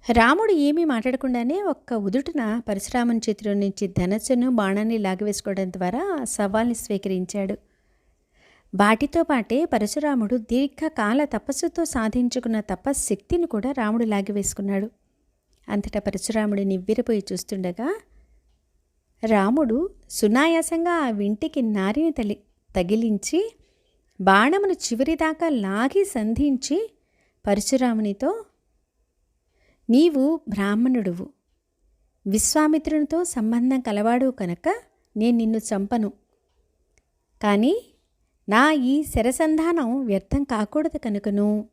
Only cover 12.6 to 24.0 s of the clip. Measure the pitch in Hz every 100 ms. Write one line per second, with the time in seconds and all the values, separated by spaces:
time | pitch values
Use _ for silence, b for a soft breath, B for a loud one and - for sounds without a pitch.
12.6 | 208 185 277 277 - 196 _ 349 339 214
13.6 | 247 269 214 226 226 202 196 202 196 -
14.6 | 196 196 214 _ _ _ _ _ _ _
15.6 | - 208 - 208 202 196 - 220 214 202
16.6 | 196 190 185 220 247 214 - 180 - 196
17.6 | 185 175 262 427 _ - _ _ _ _
18.6 | _ _ _ _ _ _ 226 214 196 269
19.6 | 262 240 370 - - - 208 233 320 330
20.6 | 320 330 339 339 269 208 202 214 320 302
21.6 | 226 202 190 240 330 285 208 - _ _
22.6 | _ 190 180 214 233 202 - 320 453 _
23.6 | _ _ _ _